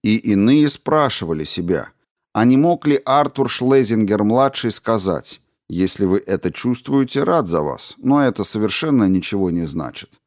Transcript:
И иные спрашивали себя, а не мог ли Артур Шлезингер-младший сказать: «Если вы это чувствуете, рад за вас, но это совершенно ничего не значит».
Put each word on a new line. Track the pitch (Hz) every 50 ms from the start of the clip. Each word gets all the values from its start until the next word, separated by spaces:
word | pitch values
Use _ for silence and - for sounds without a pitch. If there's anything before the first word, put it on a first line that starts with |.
| -
И | 110 110
иные | 113 - 113 104 98 101 117 139 151 147
спрашивали | 143 - - _ - 156 156 147 127 - - 92 82 80 78 78
себя, | - - - 87 87 90 73 - - _ _ _ _ _ _ _ _ _
а | 107 113
не | 123 131
мог | 135 151 170 175 - -
ли | 147 143 135 -
Артур | 131 135 147 147 139 _ 139 135 123
Шлезингер-младший | - - 123 127 135 135 127 101 117 110 107 98 107 104 104 104 113 127 135 135 - - - 117
сказать: | 104 - _ 113 113 107 92 95 85 65 - - - - _ _ _ _ _
«Если | _ 82 87 95 90 - - 101
вы | 92 95 101 -
это | - 98 87 - 90
чувствуете, | 80 - - 123 123 - _ - 135 139 135 - - 139 147
рад | - 170 165 131
за | 85 85 80
вас, | 76 73 65 - - - - _
но | - 127 139 143 139
это | 127 - - 98
совершенно | - - 107 107 104 - - - 160 143 123 104
ничего | 95 95 92 87 - 104 98 95 90
не | 85 87 85
значит». | 76 69 80 73 62 - - - _ _ _ _